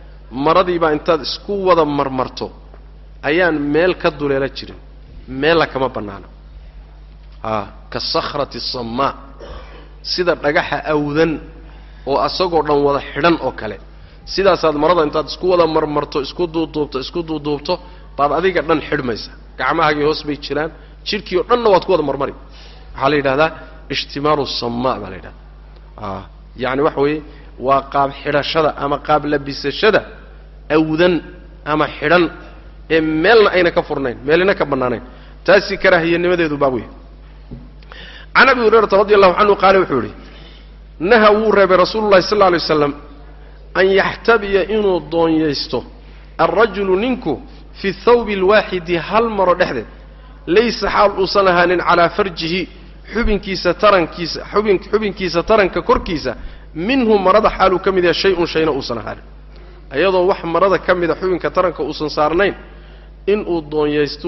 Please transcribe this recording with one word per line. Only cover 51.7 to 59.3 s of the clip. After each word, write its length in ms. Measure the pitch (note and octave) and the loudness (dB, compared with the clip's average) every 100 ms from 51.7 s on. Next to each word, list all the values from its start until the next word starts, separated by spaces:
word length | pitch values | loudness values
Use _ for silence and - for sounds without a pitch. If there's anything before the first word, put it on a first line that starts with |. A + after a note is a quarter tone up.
| F3+ | 2
calaa 300 | - F3 E3+ | 2 2 2
farjihi 520 | - G3+ E3 E3 F3+ E3 - - - - | 0 -4 -4 -6 -6 -6 -12 -20 -20 -10
xubinkiisa 600 | G#3 A#3 G3+ - F3+ F#3 | -2 0 0 -2 -4 -2
tarankiisa, 680 | E3 G#3 G3 D#3 - E3 C#3+ - | 2 4 4 2 -4 -10 -10 -6
xubin-, 340 | G3 G#3+ F#3 | -2 0 0
xubinkiisa 560 | - G#3+ G#3+ F3+ F3+ D#3+ | 0 -4 -4 -4 -4 -2
taranka 360 | D#3+ A3 F#3+ F3 | 0 2 2 0
korkiisa, 500 | - B3 - D#3+ B2+ A2 - - - D#3 | 0 0 0 -6 -6 -8 -12 -16 -16 -8
minhu 380 | F#3 C4+ A3+ G#3+ | -2 0 4 4
marada 320 | F#3 G3+ G#3 | 4 4 2
xaaluu 300 | - F#3+ F3+ | 2 2 2
ka 100 | F#3+ | 0
mid 120 | F#3+ | 2
yahay 100 | F3 | 2
shay-un 320 | D3+ G3 F3 E3 | 2 0 0 0
shayna 240 | D#3+ D#3+ | 0 0
uusan 260 | C#3 B2 A#2 | -2 -4 -8
ahaanin. 260 | A2 G#2+ - | -10 -12 -16